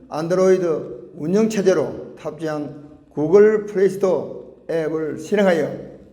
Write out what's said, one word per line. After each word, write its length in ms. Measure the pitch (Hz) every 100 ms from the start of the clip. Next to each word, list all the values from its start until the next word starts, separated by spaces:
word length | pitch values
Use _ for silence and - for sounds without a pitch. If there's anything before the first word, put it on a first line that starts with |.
| -
안드로이드 1000 | 147 165 185 190 190 175 147 - - -
운영체제로 1000 | - 151 196 220 208 185 165 123 - - -
탑재한 760 | 160 151 160 151 143 - - - _
구글 560 | - 156 196 214 214 208
플레이스토어 960 | 190 196 - 190 151 120 - - - -
앱을 520 | 165 156 156 156 -
실행하여 600 | - 208 196 170 139 - - - -